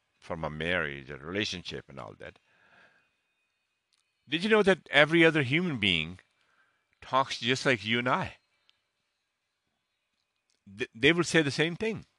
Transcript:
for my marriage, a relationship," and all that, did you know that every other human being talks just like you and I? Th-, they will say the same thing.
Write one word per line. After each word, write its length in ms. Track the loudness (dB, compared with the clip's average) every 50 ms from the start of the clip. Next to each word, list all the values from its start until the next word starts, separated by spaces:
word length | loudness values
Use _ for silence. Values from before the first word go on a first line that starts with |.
| _ _ _ _
for 180 | -12 -10 -8 -6
my 120 | -6 -6
marriage, 600 | -6 -4 -4 -2 -2 -2 -2 -4 -6 -10 -12 -14
a 80 | -14 -14
relationship," 720 | -12 -8 -6 -4 -4 -4 -6 -8 -10 -12 -12 -12 -14 -14
and 100 | -16 -16
all 140 | -16 -16 -16 -18
that, 200 | -18 -18 -18 _ _ _ _ _ _ _ _ _ _ _ _ _ _ _ _ _ _ _ _ _ _ _ _ _ _ _ _ _ _ _ _ _ _ _ _ _ _ -6
did 140 | -6 -4 0
you 60 | 2
know 140 | 4 4 6
that 240 | 4 2 2 0 0
every 360 | 4 4 4 6 6 6 6
other 180 | 6 6 2 0
human 340 | 0 0 0 0 -2 -2 0
being 420 | 2 2 2 2 0 -4 -8 -14 _ _ _ _ _ _ _ _ _ _ _ _ _ _ _ _
talks 380 | -10 -2 0 0 0 0 -4 -6
just 260 | -2 -2 -2 0 2
like 180 | 0 0 0 0
you 160 | -2 -2 0
and 80 | 0 0
I? 300 | -2 -2 -4 -6 -10 -16 _ _ _ _ _ _ _ _ _ _ _ _ _ _ _ _ _ _ _ _ _ _ _ _ _ _ _ _ _ _ _ _ _ _ _ _ _ _ _ _ _ _ _ _ _ -20 -12 -10
Th-, 120 | -10 -10 _
they 180 | 0 2 2
will 120 | 4 4 0
say 180 | 2 2 2
the 100 | 2 2
same 240 | 0 0 -2 -2 -2
thing. 300 | -4 -4 -6 -6 -6 -10 -16 _